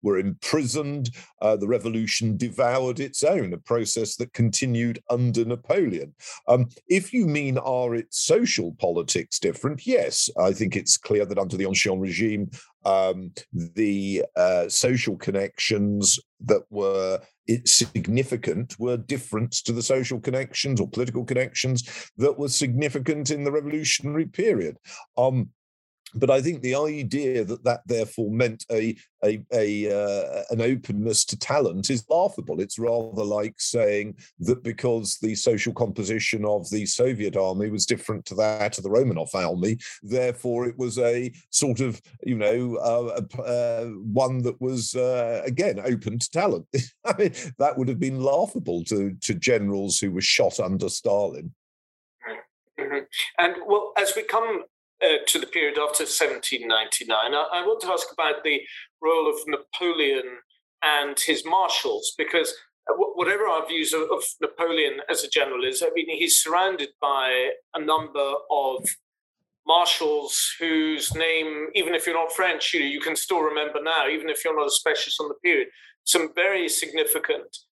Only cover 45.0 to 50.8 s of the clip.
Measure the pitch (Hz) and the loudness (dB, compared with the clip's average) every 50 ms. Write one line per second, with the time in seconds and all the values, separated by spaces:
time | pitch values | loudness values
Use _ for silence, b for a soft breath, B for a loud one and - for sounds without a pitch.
45 | 123 127 127 123 120 117 117 107 - 135 123 139 180 202 120 101 98 135 123 104 | 0 2 2 0 0 0 -2 -2 -2 -2 0 0 0 0 0 0 0 -2 -2 0
46 | - 110 104 120 - - - - 190 208 107 85 - _ - 139 123 - _ _ | -2 -4 -4 -4 -6 -4 -2 0 2 2 0 0 -4 _ -2 -2 -2 -2 _ _
47 | _ 233 - 190 208 185 B B B 170 127 _ 139 147 147 131 131 123 135 175 | _ -2 0 2 2 0 B B B -14 -2 _ 2 2 2 2 0 -2 0 -2
48 | 170 135 135 131 131 139 139 156 196 226 - 254 170 - 87 87 82 - 110 104 | -2 -2 -2 0 0 2 2 2 0 0 -2 -8 -4 -2 -4 -4 -2 -2 0 0
49 | 98 98 92 90 - - 113 87 - - 123 113 104 101 101 98 98 98 90 - | 0 -2 -4 -6 -4 -4 -4 -2 2 2 2 2 2 0 -2 -2 -2 -2 -2 0
50 | - 101 90 90 92 - - - 110 95 - - 107 90 95 95 | 0 0 -2 0 2 2 4 4 4 2 2 0 -2 -2 0 -2